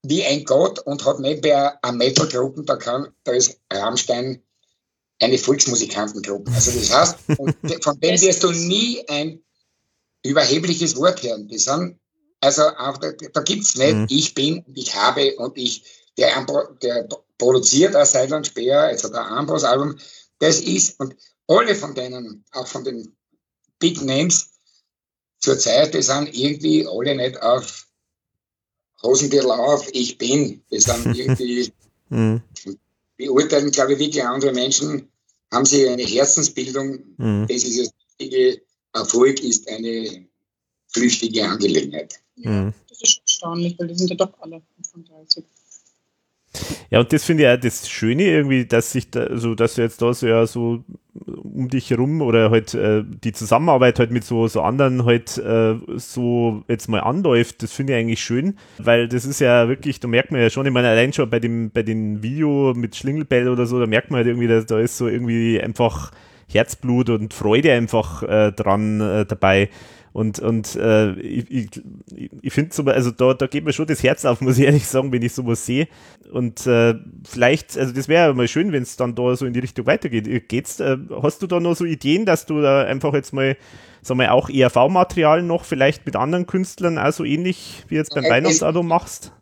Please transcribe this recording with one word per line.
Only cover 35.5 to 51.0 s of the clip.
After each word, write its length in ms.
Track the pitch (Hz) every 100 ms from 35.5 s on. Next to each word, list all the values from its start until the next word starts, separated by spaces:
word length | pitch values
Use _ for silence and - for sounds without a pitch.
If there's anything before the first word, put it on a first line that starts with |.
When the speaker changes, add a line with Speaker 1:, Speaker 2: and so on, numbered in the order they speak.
Speaker 1:
haben 140 | 120 135
sie 220 | 143 131
eine 160 | 123
Herzensbildung, 960 | 120 117 143 165 143 - 127 131 135 135 - -
Speaker 2:
Mhm. 300 | 113 104 107
Speaker 1:
das 140 | 123
ist 160 | 127 117
das 100 | 120 _ _ _
Wichtige, 440 | 135 127 127 - _ _ _
Erfolg 500 | 113 107 120 127 135
ist 240 | - 113 -
eine 580 | 110 113 113 110 92 - _ _ _ _ _ _
flüchtige 520 | - 123 123 113 113 98
Angelegenheit. 720 | 104 101 82 71 76 - - _ _
Speaker 3:
Ja, 140 | 233
Speaker 2:
Mhm. 220 | 104 98 104 _
Speaker 3:
das 140 | -
ist 200 | - - -
erstaunlich, 500 | - 170 170 175 175
weil 100 | 170
die 80 | 175
sind 140 | 180
ja 60 | 180
doch 160 | 190 _
alle 220 | 165 165 160 _
fünfunddreißig. 680 | 175 170 165 156 160 - 165 _ _ - _ _ _ _ _ _ _ - - - -
Speaker 2:
Ja, 80 | 110
und 120 | 120
das 120 | 156
finde 200 | - 160
ich 60 | 139
auch 100 | 123
das 300 | 123 - -
Schöne 360 | - 113 131 196
irgendwie, 420 | 160 143 131 120
dass 240 | 117 -
sich 180 | 131 -
da, 140 | 127 117
also, 300 | 117 117 113
dass 180 | 117
du 80 | -
jetzt 180 | 117 -
da 100 | 120
so, 140 | 120 117
ja, 180 | 113 117
so 380 | 120 117 117 - -